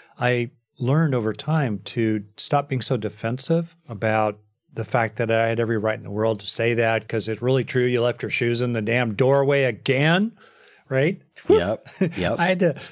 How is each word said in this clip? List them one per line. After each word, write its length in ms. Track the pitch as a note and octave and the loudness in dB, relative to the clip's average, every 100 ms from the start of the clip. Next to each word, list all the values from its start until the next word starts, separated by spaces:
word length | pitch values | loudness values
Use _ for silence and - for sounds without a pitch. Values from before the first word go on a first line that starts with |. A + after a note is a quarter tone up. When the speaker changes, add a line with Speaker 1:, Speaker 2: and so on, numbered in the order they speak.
| - - | -18 -4
Speaker 1:
I 320 | B2 B2 A#2+ _ _ - | 0 0 -2 _ _ -4
learned 360 | B2 D3+ D#3+ | 0 2 2
over 200 | B2+ A2 | 2 0
time 460 | G2 - D#3+ C3 G#2 | -4 -2 0 0 -4
to 400 | - A#2+ A2+ G#2+ G#2 - | -6 -2 0 0 -4 -8
stop 300 | - C#3+ C#3+ | -2 0 0
being 100 | C3 | -4
so 160 | - A#2+ | -2 -2
defensive 800 | G#2 - A2+ B2+ - E3 E3 _ - | -4 -6 -6 -4 0 -2 -2 _ -14
about 500 | G#2 A2 A2 G#2+ G#2 _ _ _ | -4 0 2 0 -2 _ _ _
the 120 | - | -10
fact 320 | A2 B2 A2 - | -2 0 0 -2
that 140 | A2+ | 0
I 180 | A2+ A2+ | 2 2
had 100 | A#2 | 0
every 180 | A#2 A2+ | 0 0
right 200 | A2 A2 | -2 -4
in 60 | |
the 80 | G#2+ | -6
world 260 | G#2 A2+ G#2 | -2 -2 -2
to 60 | - | -4
say 280 | - A#2 | -2 0
that, 340 | A#2 A2+ A2+ G#2+ | 2 2 0 -2
'cause 180 | A2+ G#2+ | -4 -4
it's 160 | A2 | -4
really 220 | B2 C3 | 0 0
true. 200 | - B2+ | 0 0
You 160 | B2 A#2+ | 2 2
left 220 | A#2+ A#2+ | 0 -2
your 80 | G#2+ | -4
shoes 300 | - A#2+ A#2 | -2 -2 0
in 120 | B2 | -2
the 80 | A#2 | -2
damn 340 | G#2+ A#2+ A#2 | 0 0 0
doorway 500 | G#2 C3 C#3 C#3 C#3 | 0 2 2 2 2
again, 680 | C3 G#2 - B2+ D3+ F3+ A3+ - - _ - - - | 0 -2 -2 2 4 2 0 -4 -20 _ -20 -20 -4
right? 320 | C3 D#3 G3+ _ - - | 0 0 -2 _ -6 2
Speaker 2:
Yep, 400 | G#4+ F#2 - - - | 4 4 -2 -6 -4
Speaker 1:
<laughs> 160 | E3+ - | -2 0
Speaker 2:
yep. 220 | - A#2 | -2 0
Speaker 1:
I 80 | F3+ | 0
had 140 | F3+ | 2
to 160 | F3 C3+ - | 0 0 -10